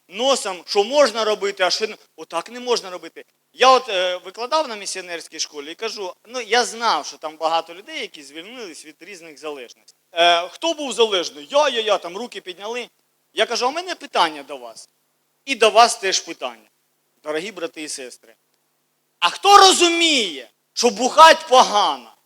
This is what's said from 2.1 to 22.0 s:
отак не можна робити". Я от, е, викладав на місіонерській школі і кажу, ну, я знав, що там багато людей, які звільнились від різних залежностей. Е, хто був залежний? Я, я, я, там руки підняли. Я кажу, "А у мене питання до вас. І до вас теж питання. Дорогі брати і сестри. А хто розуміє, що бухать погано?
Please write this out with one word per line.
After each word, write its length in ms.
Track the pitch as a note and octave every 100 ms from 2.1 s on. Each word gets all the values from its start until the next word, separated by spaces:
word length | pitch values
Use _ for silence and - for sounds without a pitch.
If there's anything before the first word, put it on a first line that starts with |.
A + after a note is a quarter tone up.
| -
отак 340 | D#3+ E3+ G3+
не 100 | B3
можна 300 | B3 G#3 F#3
робити". 340 | F3+ E3 D3 - _ _
Я 160 | D3+ B3+
от, 200 | B3+ B3
е, 280 | F#3+ F3+ F3+
викладав 520 | E3+ G3+ B3 D#4 C#4+
на 80 | G#3
місіонерській 640 | F#3+ F#3+ F3+ E3 - D#3+
школі 320 | - D3 C#3+
і 20 |
кажу, 400 | E3+ A3+ G#3+ F#3 - G#3+
ну, 140 | B3+
я 240 | G#3+ A#3+
знав, 420 | G3+ A3+ A#3 D#3+ -
що 100 | C#3+
там 200 | D#3 D#3
багато 380 | D#3+ E3 D#3+
людей, 260 | E3+ A3+ D#4
які 220 | G#3+ D#3
звільнились 600 | C#3 D#3 F#3+ B3+ G3 C#3+
від 100 | D3+ D3
різних 380 | F3 F#3 E3 C3+
залежностей. 560 | D3+ C#3+ A#2 A2 _ _ _
Е, 360 | E3+ E3+ E3+ F3+
хто 260 | - E4
був 180 | D#4 C#4
залежний? 560 | A3 A3 F#3+ D3+ C3 -
Я, 180 | C#4+ D4
я, 120 | A#3+
я, 180 | G#3+ F#3+
там 180 | E3+ F#3
руки 240 | A#3+ G3
підняли. 480 | F#3 F3+ G#3 A#3+ G#3+ _ _ _ _
Я 120 | E3 A3
кажу, 180 | A3 B3
"А 20 |
у 40 |
мене 220 | D#4+ F#4
питання 480 | D#4 C#4+ A3 E3 D3+
до 140 | C#3 C#3
вас. 320 | A#2+ A2 - _ _ _ _ _
І 100 | -
до 160 | A#3 A3
вас 260 | G3+ A#3 -
теж 240 | F#3+ -
питання. 480 | - D#3+ C3+ A2+ G#2+ _ _ _ _ _
Дорогі 300 | D3+ D#3 G3+
брати 300 | F3+ E3 D#3+
і 60 | D3+
сестри. 460 | - B2+ - A2+ A2 _ _ _ _ _ _ _ -
А 120 | -
хто 260 | - G4 G4+
розуміє, 960 | F#4+ C#4 E4+ E4+ E4 C#4 G3 C3+ A#2 _ _
що 180 | - A#3+
бухать 580 | G3+ B3 C#4+ D#4+ - -
погано? 680 | B3+ F#3+ G#3 F3 C3